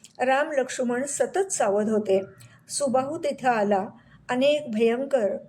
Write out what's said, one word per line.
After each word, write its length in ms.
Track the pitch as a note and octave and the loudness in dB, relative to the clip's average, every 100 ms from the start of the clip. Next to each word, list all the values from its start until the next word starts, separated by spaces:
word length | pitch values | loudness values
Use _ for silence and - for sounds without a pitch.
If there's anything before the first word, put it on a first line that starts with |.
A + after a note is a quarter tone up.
| - - | -20 -4
राम 320 | C4 C4+ D#4 | 0 2 0
लक्ष्मण 500 | C#4 B3+ - B3 B3 | -2 -2 -4 -2 -2
सतत 500 | C#4+ - B3 F4+ F#4+ | -4 -2 -2 0 -2
सावध 360 | - A3 G3+ G#3+ | 0 2 2 2
होते. 320 | G#3+ G#3+ G3 G3 - - - - | 0 2 0 0 -12 -20 -20 -12
सुबाहू 500 | - C#4+ B3+ C4+ E4 | -4 0 0 0 -4
तिथं 300 | D4+ - B3+ | -6 -2 0
आला. 400 | A3+ G#3 G3 G#3 - - - - | 2 2 0 -2 -10 -20 -18 -4
अनेक 420 | B3 C#4 D4 D4 | 2 2 2 -2
भयंकर, 680 | G#3+ A#3 A#3+ C#4 C4 G3 - | 0 2 2 0 0 0 -2